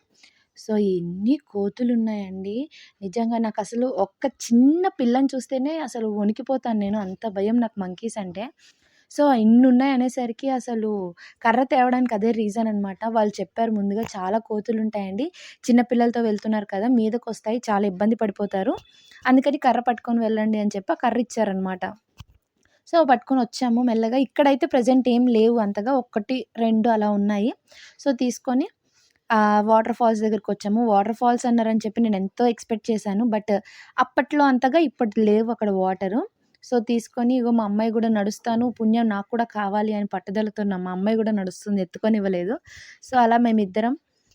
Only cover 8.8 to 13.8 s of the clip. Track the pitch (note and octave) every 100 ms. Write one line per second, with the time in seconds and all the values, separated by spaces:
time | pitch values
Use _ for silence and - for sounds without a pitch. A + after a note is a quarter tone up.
8.8 | _ _ _ - D4 A#3+ A3 A#3+ C4 B3
9.8 | C4+ C4 B3+ C4 A#3+ - C4+ B3+ B3 A3+
10.8 | G#3+ G#3 F3+ E3+ - _ A#3 A3+ C4+ C4+
11.8 | B3 B3+ B3 G#3 A3+ A3+ G#3 G#3+ A3+ G3+
12.8 | G3 F#3 A3+ A3+ G#3 G3+ F#3 - A3+ G#3+